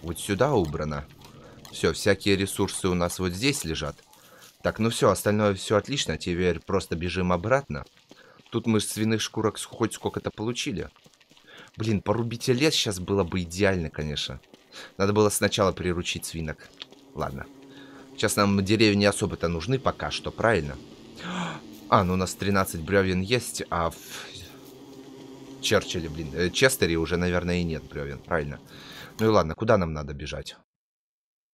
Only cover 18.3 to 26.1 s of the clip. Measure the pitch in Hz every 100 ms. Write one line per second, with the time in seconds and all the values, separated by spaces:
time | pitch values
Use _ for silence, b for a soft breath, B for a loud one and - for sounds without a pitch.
18.3 | - 101 98 95 110 110 101 101 - 98
19.3 | 87 85 85 90 131 90 - 76 - -
20.3 | - 113 98 71 65 - - - - 175
21.3 | 180 170 B - - - 120 90 92 90
22.3 | - 95 98 95 85 78 98 95 92 95
23.3 | 120 - - - 85 85 - - B B
24.3 | - - - - - - - - - -
25.3 | - - - - 101 - 92 80